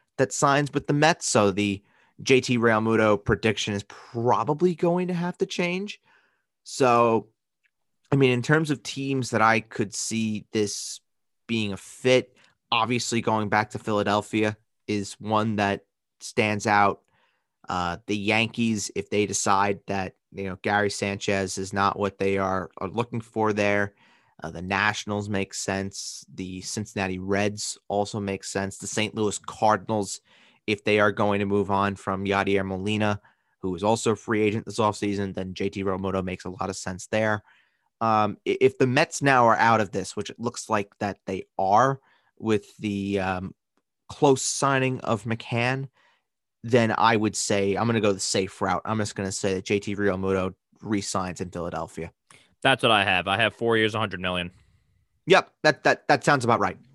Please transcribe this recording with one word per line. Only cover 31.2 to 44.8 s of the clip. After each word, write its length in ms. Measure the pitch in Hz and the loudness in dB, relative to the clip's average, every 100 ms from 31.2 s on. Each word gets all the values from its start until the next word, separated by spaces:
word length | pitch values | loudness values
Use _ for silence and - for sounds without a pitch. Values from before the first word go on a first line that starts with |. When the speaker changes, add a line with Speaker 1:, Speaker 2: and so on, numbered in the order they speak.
| 104 101 | 0 0
Speaker 1:
to 60 | 101 | 0
move 240 | 101 98 | 0 2
on 260 | 98 101 95 | 0 0 -2
from 300 | - 95 98 | -4 -4 0
Yadier 400 | 98 98 98 95 | 0 2 0 0
Molina, 560 | 92 101 107 107 101 _ _ _ _ | -4 -4 0 0 -2 _ _ _ _
who 120 | 95 87 | -6 -2
is 80 | |
also 280 | 104 113 117 | 0 2 0
a 40 | 107 | -2
free 260 | - 107 | 0 0
agent 240 | 107 107 - | 2 0 -4
this 140 | 101 | 0
offseason, 540 | 107 104 104 98 98 | 0 0 -2 -2 -4
then 200 | 92 92 | -6 -8
J 160 | 92 101 | -4 -6
T 140 | 101 | -4
Realmuto 400 | 98 92 95 95 | -4 -4 -2 -2
makes 220 | 92 92 92 | -4 -6 -10
a 40 | |
lot 200 | 92 95 | -8 -8
of 60 | 92 | -8
sense 320 | 95 92 - | -10 -10 -4
there. 360 | 110 110 107 - _ _ _ _ - | -2 0 -2 -6 _ _ _ _ -4
Um, 360 | 113 107 104 - - | 0 2 2 -2 -4
i-, 100 | - | 2
if 180 | - - | 2 4
the 100 | 131 | 2
Mets 340 | 131 170 - | 2 0 0
now 260 | 139 131 117 | 2 6 6
are 80 | 98 | 6
out 240 | 113 113 | 6 4
of 120 | 98 | 2
this, 240 | 101 90 - | -4 -6 -8
which 140 | 101 | -10
it 100 | - | -6
looks 300 | 117 - - | -8 -6 -2
like 220 | 110 101 - | -2 -2 -6
that 200 | 104 - - | -6 -6 -6
they 200 | 95 - - | -8 -8 -4
are 420 | 95 107 135 135 _ _ _ _ | 2 4 4 0 _ _ _ _
with 380 | 110 104 - - | -2 -2 -2 -8
the, 420 | 107 101 98 98 | -4 -2 -2 -2
um, 360 | 95 92 90 - _ _ _ _ - | -2 -4 -6 -12 _ _ _ _ -18
close 320 | - 143 135 | 2 4 4
signing 560 | - - 139 135 | 2 -2 0 2